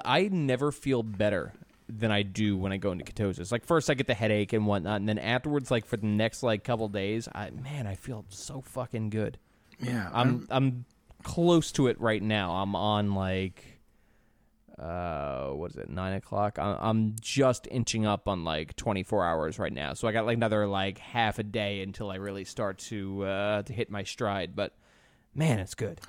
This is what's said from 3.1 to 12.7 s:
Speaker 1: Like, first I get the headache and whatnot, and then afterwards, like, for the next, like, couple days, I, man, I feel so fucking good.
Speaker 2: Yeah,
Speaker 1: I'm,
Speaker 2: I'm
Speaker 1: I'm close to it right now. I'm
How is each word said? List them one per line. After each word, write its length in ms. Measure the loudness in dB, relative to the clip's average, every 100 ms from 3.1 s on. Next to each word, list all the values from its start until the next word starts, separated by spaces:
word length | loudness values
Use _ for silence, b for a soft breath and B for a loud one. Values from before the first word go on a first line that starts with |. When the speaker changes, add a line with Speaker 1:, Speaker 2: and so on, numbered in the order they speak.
| -2 -2 -2 -2
Speaker 1:
Like, 140 | -2 2
first 240 | 2 4
I 60 | 2
get 120 | 2
the 60 |
headache 400 | 2 4 4 2
and 120 | 2 2
whatnot, 360 | 2 0 0
and 80 | 0
then 100 | 0
afterwards, 500 | 0 0 0 -2 2
like, 160 | 0 0
for 120 | -2
the 100 | 2
next, 340 | 2 2 2
like, 220 | 0 0
couple 240 | 0 -2 0
days, 400 | -2 0 -2 -4 -8
I, 140 | -8
man, 360 | -8 -8 -6 -6
I 100 | -6
feel 280 | -8 -10 -12
so 320 | -14 -12 -12
fucking 480 | -8 -6 -4 -4 -2
good. 280 | 0 -2 -4 b b b -8
Speaker 2:
Yeah, 280 | -4 -2 -2
Speaker 1:
I'm, 340 | 2 4 2 0
Speaker 2:
I'm 160 | 2 2
Speaker 1:
I'm 180 | 0 -6 _ _ -14
close 500 | -6 2 6 6 4
to 140 | 4 4
it 120 | 4
right 240 | 2 2
now. 300 | 2 2 2
I'm 220 | 0 0